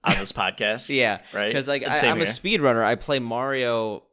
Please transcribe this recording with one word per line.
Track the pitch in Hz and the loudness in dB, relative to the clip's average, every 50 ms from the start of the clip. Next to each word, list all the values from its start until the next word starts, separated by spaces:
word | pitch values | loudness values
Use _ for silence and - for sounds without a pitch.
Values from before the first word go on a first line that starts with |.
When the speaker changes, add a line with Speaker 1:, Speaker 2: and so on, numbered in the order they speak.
| - | -2
Speaker 1:
on | - - - | 0 0 0
this | 101 - - | 0 -2 -2
podcast. | - 98 95 - - 113 104 110 120 - - | -2 -2 -2 -2 -2 0 0 0 -2 -2 -2
Speaker 2:
<laughs> | 143 | 2
Yeah, | 131 123 110 101 90 - - | 2 2 2 0 -2 -6 -8
Speaker 1:
Right? | - 101 101 110 117 | -4 -2 -2 0 0
Speaker 2:
'cause, | 139 131 135 | -2 -2 -2
like, | 143 139 127 | -2 -2 -2
Speaker 1:
And | 143 147 | 0 0
Speaker 2:
I, | |
Speaker 1:
same | 151 131 127 | 2 2 2
Speaker 2:
I'm | 165 - | 2 2
a | - | 0
Speaker 1:
here. | 104 117 | -2 -2
Speaker 2:
speedrunner. | - - 196 220 185 143 131 117 117 113 | -4 -2 0 2 4 4 4 4 4 4
I | 104 120 | 2 2
play | - - - 143 135 | 0 -2 -2 -2 -2
Mario | 120 117 117 120 131 139 135 131 123 120 117 113 110 110 104 - - _ | -2 -4 -4 -4 -2 -2 -2 0 0 0 0 0 -2 -2 -6 -8 -12 _